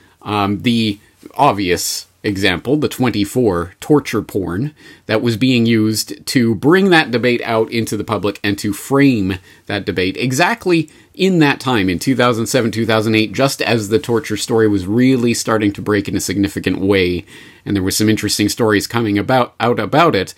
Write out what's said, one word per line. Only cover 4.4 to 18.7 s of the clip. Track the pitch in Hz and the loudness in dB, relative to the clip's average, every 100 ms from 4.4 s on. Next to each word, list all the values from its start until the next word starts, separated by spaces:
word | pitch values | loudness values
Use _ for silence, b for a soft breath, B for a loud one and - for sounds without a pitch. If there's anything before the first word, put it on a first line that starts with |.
| 87 87 147 - B B | -4 -4 -4 -8 B B
that | B 110 | B -2
was | 120 110 | 0 0
being | 131 123 113 | 2 2 2
used | 113 107 107 - - - | 2 2 -2 -6 -10 -4
to | 131 113 | 0 0
bring | 101 131 185 196 | 2 4 4 6
that | 165 151 | 4 2
debate | 120 123 120 | 0 0 0
out | - 113 110 | 0 0 0
into | 117 110 107 | -2 -2 -4
the | |
public | 90 104 101 - | -4 -2 -4 -2
and | 104 101 | -4 -2
to | 107 | -4
frame | 98 - 135 139 117 95 95 b b b | -6 -2 4 4 4 0 -4 b b b
that | 107 | -6
debate | 101 92 92 - | -4 -2 -2 -2
exactly | 123 127 175 233 185 170 156 b b | -2 0 0 0 0 0 0 b b
in | - 185 175 | -2 2 4
that | 147 131 | 2 2
time, | 131 120 95 | 0 0 0
in | 87 | 0
two | - 123 | 0 2
thousand | 123 113 113 | 2 0 0
seven, | 131 113 | 0 0
two | 101 110 | -2 0
thousand | 110 110 | 0 2
eight, | 110 107 | 2 0
just | 95 135 - | 0 -2 0
as | - 117 101 | -2 -2 0
the | 110 | -2
torture | - 117 - 104 | 0 -2 -2 -6
story | - 113 110 | -2 2 2
was | 101 90 | 2 0
really | 110 127 131 120 | 2 2 2 0
starting | 113 - 110 104 | -2 -2 0 0
to | 101 | -2
break | - 104 98 | -2 -2 -2
in | 101 | -4
a | |
significant | - 98 98 - 85 92 | -4 -2 -2 -2 -4 -2
way, | 98 101 90 87 - B B B - | 2 2 2 -2 -6 B B B -4
and | 101 | -2
there | |
were | 92 | -2
some | - 107 | 0 0
interesting | 107 104 - 104 | 0 -2 -2 -2
stories | - 113 | 0 0